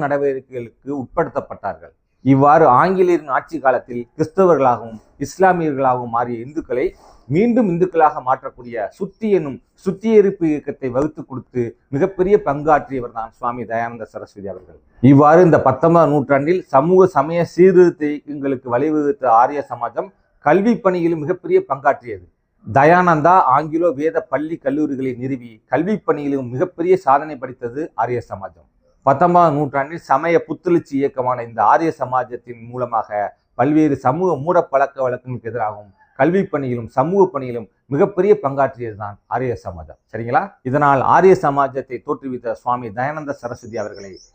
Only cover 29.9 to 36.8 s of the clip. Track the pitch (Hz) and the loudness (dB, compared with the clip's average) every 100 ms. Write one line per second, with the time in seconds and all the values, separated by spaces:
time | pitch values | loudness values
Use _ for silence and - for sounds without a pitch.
29.9 | 165 - 139 165 160 160 156 180 170 - | -10 -2 -2 2 0 0 -6 0 0 0
30.9 | 139 139 131 123 120 117 113 113 151 160 | -4 -4 -2 -4 -4 -6 0 2 4 2
31.9 | 147 123 127 120 120 123 117 117 123 120 | -4 -4 -4 -4 -12 -16 -20 -14 -8 -4
32.9 | 113 107 104 98 - _ - 135 156 156 | -6 -6 -6 -6 -10 _ -4 0 2 2
33.9 | 135 127 156 185 143 156 170 165 135 139 | 0 -2 -2 -2 -2 0 0 2 0 -2
34.9 | 135 127 123 127 123 113 117 107 104 101 | -2 -4 -6 -8 -10 -8 -8 -8 -10 -20
35.9 | _ _ - 147 190 190 147 131 120 | _ _ -2 0 2 -2 -4 -4 -6